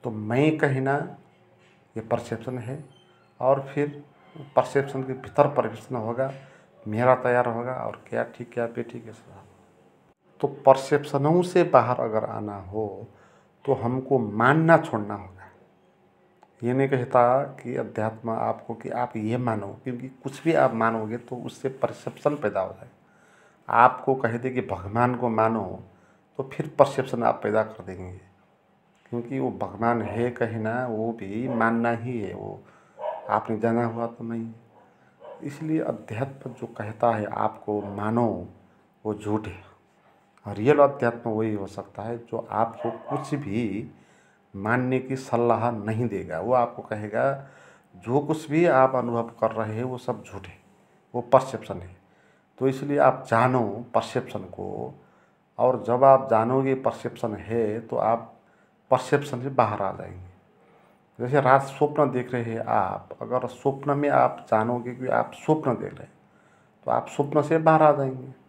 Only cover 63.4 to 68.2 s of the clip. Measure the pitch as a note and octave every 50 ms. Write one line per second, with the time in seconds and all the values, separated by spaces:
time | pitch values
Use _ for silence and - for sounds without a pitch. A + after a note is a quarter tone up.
63.4 | B2 A#2+ - - - C#3+ C3+ C#3 C#3 C#3+ C#3 C#3+ C#3+ C#3+ C3+ C3 B2+ B2 - -
64.4 | - - - A2 A2 A#2 B2 A#2+ A#2 B2 A#2+ B2+ B2+ B2 A#2 A#2+ A#2 - - -
65.4 | - - D#3 D#3 - C#3 A#2 - - G1+ - - - - _ _ _ _ _ _
66.4 | _ _ _ _ _ _ _ _ _ B2 A#2 B2 - - - - C#3 C#3 D3+ D3+
67.4 | C#3 C#3+ E3 E3 D#3+ D#3+ D#3 D#3 D#3 D3+ C#3+ C#3 C3+ C3 C3 B2+